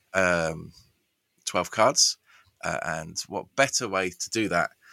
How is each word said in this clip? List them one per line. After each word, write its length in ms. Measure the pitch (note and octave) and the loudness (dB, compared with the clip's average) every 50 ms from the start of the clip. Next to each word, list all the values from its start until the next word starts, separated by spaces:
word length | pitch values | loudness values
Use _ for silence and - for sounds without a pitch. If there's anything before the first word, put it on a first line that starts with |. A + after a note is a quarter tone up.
| _ _ - | _ _ 0
um, 580 | F#2+ F#2 F2+ F2 E2+ E2 D#2+ D#2+ D#2+ D#2+ - - - _ _ _ _ _ _ _ _ _ _ _ _ _ | 2 4 4 4 2 2 -2 -4 -6 -12 -16 -20 -20 _ _ _ _ _ _ _ _ _ _ _ _ _
twelve 240 | - - F2+ F2 - | -4 -2 -2 -2 -2
cards. 460 | - A2 G#2+ C3 D3+ - - - - - _ _ - - _ _ _ _ - | 2 4 4 4 6 4 2 2 2 -4 _ _ -20 -20 _ _ _ _ -6
Uh, 140 | E2+ E2 - - | -4 -4 -4 -4
and 340 | E2 D#2+ D#2+ D#2+ E2 F2 - - | -4 -6 -6 -8 -8 -10 -12 -10
what 200 | - G2 F#2+ - - _ | -8 -8 -8 -8 -4 _
better 320 | - C#3 C3+ - - B2+ | 0 0 2 0 -2 -4
way 240 | G2+ F#2+ F#2+ F#2 F#2 | -2 -2 -2 -2 -2
to 180 | - - - - | -4 -8 -10 -4
do 180 | - A2+ G#2+ | -2 -2 0
that 220 | F2+ F2 E2+ D#2 - - _ _ - | 2 2 0 0 -2 -6 _ _ -20